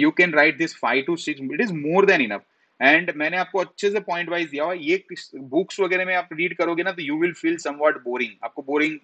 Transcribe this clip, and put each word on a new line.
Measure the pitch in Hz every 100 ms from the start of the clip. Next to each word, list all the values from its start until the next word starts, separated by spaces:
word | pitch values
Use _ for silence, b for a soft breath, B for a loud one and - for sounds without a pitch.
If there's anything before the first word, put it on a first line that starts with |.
you | 147 156
can | 180
write | 151 156 147
this | 165 -
five | 120 131 135
to | 165 -
six, | 139 135
it | 147 226
is |
more | 165 147 175 -
than | 175
enough। | 117 101 - _ _ -
And | 131 160 175 147
मैंने | 151 180
आपको | 175 196
अच्छे | 175 - 202
से | 208
पॉइंट | 196 170 170
वाइज | 175 165
दिया | 143
हुआ | 160
है, | 180
ये | 147 185
किस, | - 180 -
बुक्स | 135 135 147 185 -
वगैरह | 185 185
में | 185
आप | 180 175
रीड | 160 175 170
करोगे | 165 170
ना | 175
तो | 180
you | 143 151
will | 175 160
feel | 165 165 147
somewhat | 143 151
boring, | 139 123 123 117 98
आपको | 117 -
बोरिंग | 135 147 156 151